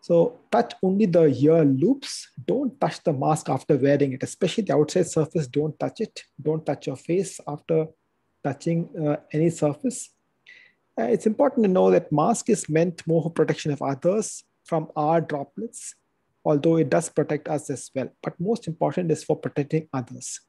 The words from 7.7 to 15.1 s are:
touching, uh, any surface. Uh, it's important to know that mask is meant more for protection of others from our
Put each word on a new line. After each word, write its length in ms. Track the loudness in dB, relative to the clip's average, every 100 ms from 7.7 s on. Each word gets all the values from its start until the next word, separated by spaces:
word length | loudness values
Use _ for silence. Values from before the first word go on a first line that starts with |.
| -2 -2 _ _ _ _ _
touching, 460 | -6 -6 -2 -2 -4 -4
uh, 140 | -2 -2 _
any 180 | 0 0
surface. 600 | 2 -2 -2 -6 -6 -14 _ _ _ _ -20 _ _ _ -6
Uh, 40 |
it's 220 | 0 2 0
important 380 | 2 2 4
to 80 | 2
know 180 | 4 6
that 220 | 4 2
mask 380 | 0 2 0 0
is 180 | -2 2
meant 400 | 2 2 -2 0
more 160 | 0
for 60 | 0
protection 420 | -2 0 0 -2
of 100 | -4
others 600 | -4 0 0 0 -2 -8 -18 _ -4
from 240 | -4 -4 -4
our 240 | 2